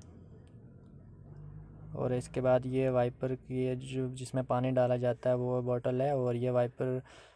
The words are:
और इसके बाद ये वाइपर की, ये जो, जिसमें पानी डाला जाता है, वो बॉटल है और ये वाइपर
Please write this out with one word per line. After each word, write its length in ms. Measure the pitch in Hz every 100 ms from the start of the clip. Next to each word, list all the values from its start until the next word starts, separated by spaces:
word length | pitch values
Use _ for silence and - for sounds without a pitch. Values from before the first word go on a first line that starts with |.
| - - - - - - - - - - - - - - - - - - - 139
और 180 | 131
इसके 280 | 123 - 135
बाद 240 | 127 127 127
ये 220 | 131 131
वाइपर 460 | 123 123 123 131 127
की, 280 | 120 127 127
ये 100 | 127
जो, 320 | 131 131 127
जिसमें 320 | 127 123 131 127
पानी 260 | 123 127
डाला 260 | 127 123 123
जाता 320 | 123 117 127
है, 60 | 123
वो 260 | 123 127
बॉटल 400 | 123 123 131 127
है 140 | 135 139
और 180 | 123 120
ये 120 | 127
वाइपर 500 | 123 123 - 131 131 - - -